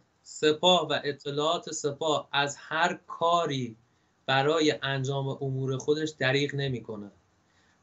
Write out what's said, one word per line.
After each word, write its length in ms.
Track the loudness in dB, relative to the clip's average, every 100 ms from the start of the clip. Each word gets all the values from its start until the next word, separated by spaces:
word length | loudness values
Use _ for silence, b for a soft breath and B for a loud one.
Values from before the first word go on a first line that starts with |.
| _ _
سپاه 640 | -20 0 2 4 4 4 2
و 100 | -2
اطلاعات 680 | -2 -6 -6 -2 0 -2 -4
سپاه 580 | -6 -6 -2 0 0 0
از 240 | -2 -2 -4
هر 400 | -6 0 0 -2 -10
کاری 680 | -2 2 2 2 -2 -6 -10 _ _ _ _ 0
برای 500 | 2 4 4 2 2
انجام 460 | -2 -2 -2 -2 -4
امور 500 | -4 -4 -2 -2 -2
خودش 320 | 0 0 -2
دریغ 460 | -2 0 2 0 -2
نمی‌کنه. 560 | -4 -4 -6 -10 -12 -16 _ _ _ _ _ _